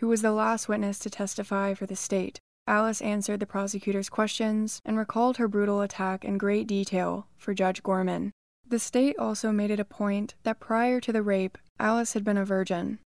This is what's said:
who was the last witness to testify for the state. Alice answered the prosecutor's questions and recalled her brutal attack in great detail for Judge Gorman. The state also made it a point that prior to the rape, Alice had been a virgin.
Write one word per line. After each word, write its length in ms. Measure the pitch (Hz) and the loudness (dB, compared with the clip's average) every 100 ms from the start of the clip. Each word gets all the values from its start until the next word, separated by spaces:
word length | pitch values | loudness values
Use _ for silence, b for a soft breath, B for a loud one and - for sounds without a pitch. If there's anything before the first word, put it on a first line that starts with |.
who 80 | 226 | 2
was 120 | 226 | 4
the 120 | 220 | 4
last 360 | 214 220 226 - | 4 2 0 0
witness 300 | 214 202 196 | 0 0 -2
to 120 | 214 | -6
testify 640 | - 196 - 202 196 196 | -6 -6 -4 -4 0 0
for 140 | 196 196 | -2 -6
the 80 | |
state. 460 | 190 - 196 - - _ _ - | -6 -2 -2 -2 -6 _ _ 0
Alice 340 | 208 220 214 | 2 2 0
answered 380 | - 208 202 208 | -2 -2 -2 -2
the 80 | 202 | -4
prosecutor's 640 | 196 196 202 208 196 196 | -4 -4 -4 -2 -2 -2
questions 720 | - 214 - 220 214 214 - | 0 0 0 0 0 -2 -4
and 140 | - 220 | -4 -2
recalled 380 | 214 226 240 247 | 0 2 2 2
her 100 | 226 | 0
brutal 360 | 202 202 202 | 2 2 2
attack 420 | 202 - 190 190 | 0 -2 -4 -2
in 120 | - 196 | -2 -2
great 300 | 202 208 220 | 2 0 2
detail 640 | 196 196 185 175 180 - - | 0 0 0 0 -2 -8 -10
for 180 | - | -4
Judge 260 | 196 190 185 | 0 2 0
Gorman. 480 | - 190 185 170 196 - _ _ - | 0 0 2 0 -4 -8 _ _ -4
The 140 | 233 | -4
state 360 | - 247 277 - | 0 2 2 2
also 320 | 226 214 220 | -2 -2 0
made 200 | 208 208 | 2 2
it 100 | 208 | 0
a 40 | |
point 500 | 208 - 202 202 208 - | -4 -2 -2 0 -4 -6
that 180 | - 220 | -4 -4
prior 400 | - 226 240 254 | -2 2 2 2
to 120 | 240 | 0
the 100 | 220 | 0
rape, 340 | 208 196 190 - _ - | 2 2 0 -4 _ -2
Alice 320 | 214 233 233 | 2 2 0
had 100 | 214 | -2
been 140 | 208 202 | 0 2
a 80 | |
virgin. 540 | 196 190 185 175 190 214 _ | 2 0 0 -2 -4 -6 _